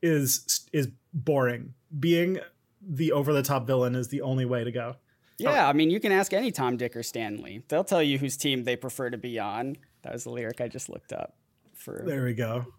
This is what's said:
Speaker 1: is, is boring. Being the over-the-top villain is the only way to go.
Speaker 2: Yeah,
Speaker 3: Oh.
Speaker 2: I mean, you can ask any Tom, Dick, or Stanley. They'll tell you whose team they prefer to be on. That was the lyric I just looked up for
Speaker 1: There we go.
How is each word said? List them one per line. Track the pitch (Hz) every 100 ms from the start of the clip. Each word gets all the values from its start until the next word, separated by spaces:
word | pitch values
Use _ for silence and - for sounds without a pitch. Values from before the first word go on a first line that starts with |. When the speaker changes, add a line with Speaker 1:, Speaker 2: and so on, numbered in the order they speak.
Speaker 1:
is, | 170 156 135 - - - -
is | 156 127 - _
boring. | 156 143 143 123 120 123 - _ 151
Being | 156 170 175 185 170 _ _ _
the | 196 143 160
over-the-top | 143 143 147 135 139 120
villain | 131 123
is | 127 120
the | 139
only | 135 131
way | 127 123
to | 117
go. | 120 120 127 _ _ _ -
Speaker 2:
Yeah, | 240 294 147
Speaker 3:
Oh. |
Speaker 2:
I |
mean, | 143 160
you | 196
can | 220
ask | 196 190
any | 196 247
Tom, | - 127 123
Dick, | 120 117
or |
Stanley. | 117 117 110 104 - 101 -
They'll | 151
tell | 190 185
you | 151 135
whose | 135 131
team | 147 131
they | 120 123
prefer | 131 - 123
to | 120
be | 123 113
on. | 104 107 131 139 _ _
That | 123
was | 123
the | 120
lyric | 120 113 107
I | 120
just | 131 -
looked | - -
up | - 50 _ _ _ _
for | - - -
Speaker 1:
There | 180 139
we | 123
go. | 113 113 120 123